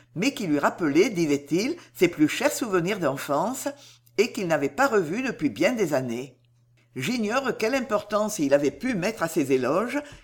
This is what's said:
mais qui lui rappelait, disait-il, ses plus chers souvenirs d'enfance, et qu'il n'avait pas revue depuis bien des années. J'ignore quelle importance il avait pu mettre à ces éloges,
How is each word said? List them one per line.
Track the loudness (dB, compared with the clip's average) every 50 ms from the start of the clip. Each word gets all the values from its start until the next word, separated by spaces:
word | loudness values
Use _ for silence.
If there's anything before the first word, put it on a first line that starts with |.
| -20 _ _
mais | -2 -2 -2 -2
qui | -2 -2 0
lui | 0 2
rappelait, | 2 0 0 0 0 2 4 4 4 4
disait-il, | 2 0 2 2 2 0 0 -2 -2 0 0 -2 -4 -6 -10 -16 _
ses | 2 2 2
plus | 4 2 2 2
chers | 2 0 0 0
souvenirs | 0 -2 -2 0 0 0 2 0 -2 0
d'enfance, | 0 -2 -2 -2 -2 -2 0 0 0 0 -2 -4 -6 -8 -8 -8 -14 -20 -20 _ _ _ _ 0
et | 0 0
qu'il | 0 -4 -2 0
n'avait | 0 0 0 -2
pas | 0 2 2 4
revue | 4 2 2 0 -2 -4
depuis | -4 -4 -4 -2 -2 -2
bien | 0 2 2 2 2
des | 2 0 0 0
années. | 0 -2 -2 -4 -6 -8 -10 -14 _ _ _ _ _ _ _ _ _ _ _ _
J'ignore | -6 -4 -2 -2 -2 -2 0 -2 0 -2 -2 -2
quelle | -2 -2 -2 0
importance | -2 -2 -2 -2 -2 -2 -2 -2 -2 0 -2 -2 -2
il | 2 4 4
avait | 4 4 2
pu | -2 -2 -4 -2 -2
mettre | 0 -2 -2 -2 -2
à | -4 -2
ces | 0 0 2 2
éloges, | 2 2 2 2 0 0 0 0 -2 -6 -6 -8 -14 -20